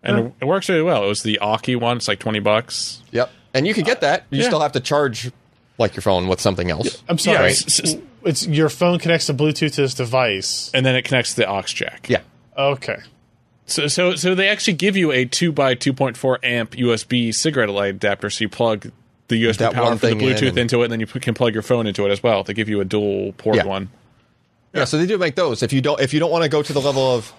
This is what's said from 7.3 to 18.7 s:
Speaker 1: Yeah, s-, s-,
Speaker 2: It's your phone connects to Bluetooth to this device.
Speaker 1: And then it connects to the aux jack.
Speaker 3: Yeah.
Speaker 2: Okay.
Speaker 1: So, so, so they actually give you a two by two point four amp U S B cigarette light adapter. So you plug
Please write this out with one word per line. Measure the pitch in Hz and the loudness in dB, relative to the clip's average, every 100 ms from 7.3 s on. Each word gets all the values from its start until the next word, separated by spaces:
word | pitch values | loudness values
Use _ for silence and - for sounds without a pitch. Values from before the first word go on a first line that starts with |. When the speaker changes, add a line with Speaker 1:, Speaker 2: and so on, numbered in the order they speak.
| 147 | 2
Speaker 1:
Yeah, | - | 4
s-, | - - - | 2 0 -2
s-, | - 156 - - - | 0 -4 -10 -8 -4
Speaker 2:
It's | 151 - | -4 -2
your | 147 156 | 2 0
phone | - 175 175 | 2 0 2
connects | 165 165 - | 0 0 0
to | |
Bluetooth | 135 151 147 156 143 | 0 0 0 -2 0
to | |
this | 135 | -2
device. | - 120 127 123 98 92 - - | 0 -2 2 2 0 -4 -6 -2
Speaker 1:
And | 131 131 | 0 2
then | 127 | 2
it | |
connects | 120 131 120 | 2 0 0
to | - | 0
the | 101 | 0
aux | 98 | 0
jack. | 92 - - - - | -4 -6 -8 -8 -2
Speaker 3:
Yeah. | 120 - _ _ - | -2 -2 _ _ -2
Speaker 2:
Okay. | 139 135 - 110 - _ _ _ _ _ - | -2 -2 -6 -8 -10 _ _ _ _ _ -8
Speaker 1:
So, | - 147 | -4 -2
so, | 160 180 160 | 2 0 2
so | 170 | 0
they | 185 196 | 2 2
actually | 208 - 165 | 2 0 2
give | 196 196 | 0 2
you | 165 | 2
a | 131 127 | 2 0
two | - 175 | 0 0
by | 151 135 123 | 2 2 2
two | - | 0
point | 131 135 113 | 0 -2 0
four | 131 127 | -2 0
amp | 127 120 113 123 | 0 -2 -4 -2
U | 123 | 0
S | 113 | 0
B | - 127 117 | 0 0 0
cigarette | 107 160 147 110 | 0 0 2 0
light | 101 101 95 | 2 -2 0
adapter. | 107 101 104 | -2 -2 -4
So | - | -4
you | 110 | -6
plug | - 117 | 0 0